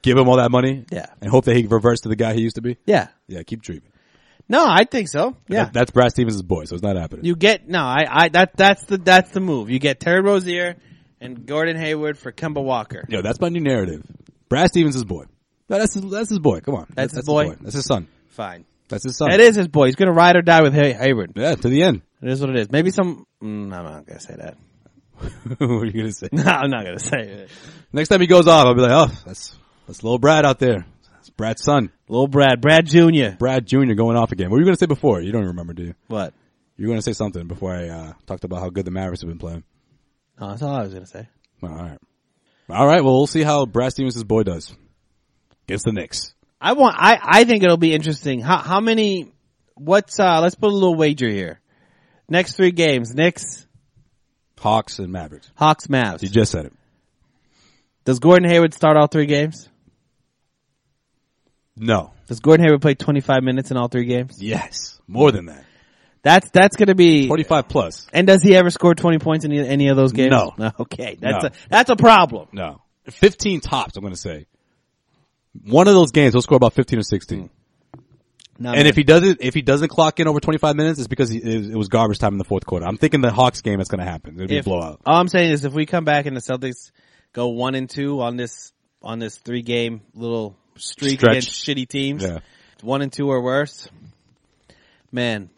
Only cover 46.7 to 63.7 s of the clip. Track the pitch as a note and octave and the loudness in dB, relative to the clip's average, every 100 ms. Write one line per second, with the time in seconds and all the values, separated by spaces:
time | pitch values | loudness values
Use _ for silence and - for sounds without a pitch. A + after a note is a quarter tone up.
46.7 | C4 B3+ D#3+ F3+ C4 - F#3+ A#3 A3 F#3 | 2 2 4 4 4 4 4 6 4 2
47.7 | E3+ E3 D#3 D#3 D3 D3 B2+ A#2+ F3 C#3+ | 4 2 0 -4 -6 -6 -6 -2 -2 0
48.7 | F#3 A3+ A3+ G#3 F#3+ D#3+ _ _ _ _ | -2 0 0 0 -4 -8 _ _ _ _
49.7 | _ C#3+ G3 - - F#3 E3 E3+ - G#3+ | _ 0 0 0 0 2 4 0 0 -2
50.7 | G3+ F#3 E3 D#3 C#3+ B2 G2+ F2 D#2+ _ | 0 0 2 0 0 -4 -6 -10 -14 _
51.7 | _ _ _ _ _ _ E3+ F#3 - F#3 | _ _ _ _ _ _ -2 -2 0 0
52.7 | F3 E3 C3+ A#2 B2+ E3+ - - - _ | 2 0 0 -4 -2 -2 -2 -16 -18 _
53.7 | _ _ _ _ _ _ _ _ _ A2 | _ _ _ _ _ _ _ _ _ -2
54.7 | A2 - - F#2 F#2 D#2+ D2 _ _ D3+ | -2 -2 -12 -12 -12 -14 -20 _ _ 0
55.7 | D#3 D#3+ C3+ A2+ F2+ F#2+ G#2 G#2+ F2 D2 | 0 -2 -2 -2 -6 -2 0 0 -2 -12
56.7 | _ _ _ _ _ _ _ _ _ _ | _ _ _ _ _ _ _ _ _ _
57.7 | _ _ _ - B2+ C#3+ F3+ F3+ E3+ E3 | _ _ _ -4 0 6 6 6 4 2
58.7 | - D#3 D3+ D3 D#3+ D3 D3 D3+ D#3+ - | 2 2 4 4 2 0 -2 -2 -8 -20
59.7 | _ _ _ _ _ _ _ _ _ _ | _ _ _ _ _ _ _ _ _ _
60.7 | _ _ _ _ _ _ _ _ _ _ | _ _ _ _ _ _ _ _ _ _
61.7 | - A2+ G#2+ D#2+ _ _ A#2 D3 D#3+ E3 | -8 -2 -2 -2 _ _ -4 4 6 6
62.7 | C#3+ D3+ C#3+ - C#3+ - C3+ B2+ B2+ C3 | 4 2 0 -2 -2 0 0 0 -4 -4